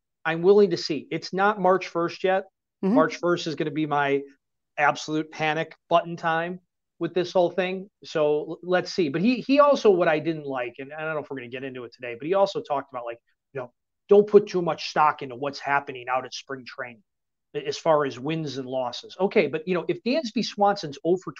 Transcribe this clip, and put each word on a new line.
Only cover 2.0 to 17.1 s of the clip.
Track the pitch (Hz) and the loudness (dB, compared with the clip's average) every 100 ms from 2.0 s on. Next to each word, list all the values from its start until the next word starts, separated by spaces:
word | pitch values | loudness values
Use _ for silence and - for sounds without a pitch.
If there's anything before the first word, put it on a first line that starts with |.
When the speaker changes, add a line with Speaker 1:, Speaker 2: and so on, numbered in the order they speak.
| 170 - | -4 -2
Speaker 1:
yet. | 185 190 196 _ _ _ | 0 0 -4 _ _ _
Speaker 2:
Mm-hmm. | 190 240 | 2 4
Speaker 1:
March | 160 - | 2 0
first | 170 170 170 | 0 0 -2
is | 139 | -4
gonna | 151 | -4
be | 147 151 | -4 -2
my | 143 143 139 139 _ _ _ _ - | 0 2 0 -2 _ _ _ _ 0
absolute | 143 - - 156 156 | 2 2 -2 -4 -4
panic | - 156 156 160 - - | -4 -2 -2 -4 -10 0
button | 170 165 170 | 2 2 -4
time | 170 165 170 180 _ _ _ - | -2 -2 -2 -8 _ _ _ -8
with | 170 | -4
this | 180 175 | -2 0
whole | 190 175 | 2 2
thing. | 175 185 190 196 _ - | 0 -4 -4 -10 _ -6
So | 160 | 0
l-, | 151 151 156 165 | 2 2 -2 -8
let's | 175 180 175 | -2 0 0
see. | - 151 | -2 0
But | 160 | 2
he, | 214 240 | 2 0
he | 214 277 | 4 6
also, | 285 277 220 | 6 6 6
what | 180 170 | 6 4
I | 156 | 2
didn't | 160 156 143 | 0 -4 -6
like, | 131 123 123 | -6 -6 -10
and | 135 | -14
I | 156 | -10
don't | 156 | -6
know | 156 | -6
if | 143 | -6
we're | 135 | -10
gonna | 120 | -10
get | 127 135 | -10 -10
into | 127 | -12
it | 117 | -14
today, | - 123 117 | -12 -12 -8
but | 151 | 0
he | 190 | 2
also | 196 156 | 2 0
talked | - 139 - | -4 -4 -6
about, | 127 | -10
like, | 120 117 _ _ _ | -10 -12 _ _ _
you | 135 | -12
know, | 127 _ _ _ - | -12 _ _ _ 4
don't | 202 208 | 6 8
put | 208 208 | 6 6
too | 180 | 0
much | 170 147 - | -2 -4 -2
stock | 165 151 143 | 2 2 2
into | 139 120 | -6 -6
what's | 143 139 | -6 -6
happening | 139 143 143 127 123 | -2 -2 -2 -10 -4
out | 127 | -4
at | 123 | -4
spring | - - 135 120 | -12 -12 -12 -12
training, | - 123 110 _ | -14 -14 -16 _